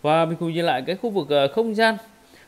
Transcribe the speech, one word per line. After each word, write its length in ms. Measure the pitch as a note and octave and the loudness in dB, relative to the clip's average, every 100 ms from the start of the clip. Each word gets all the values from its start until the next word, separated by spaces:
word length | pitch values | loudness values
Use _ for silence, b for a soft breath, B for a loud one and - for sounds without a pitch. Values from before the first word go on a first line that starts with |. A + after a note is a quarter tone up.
Và 220 | D3 E3 | 0 2
mình 120 | E3 E3 | 2 -2
cùng 120 | E3+ | -4
nhìn 120 | E3 | -2
lại 180 | E3+ C3 C3+ | -2 -2 -4
cái 100 | F#3+ | -6
khu 140 | A#3+ | -4
vực, 200 | G3 C#3+ | -4 0
à, 160 | C#3+ C#3 | 2 2
không 200 | A3+ A3+ | 0 -2
gian 220 | G#3+ A3+ G#3+ - _ B B | 2 2 0 -10 _ B B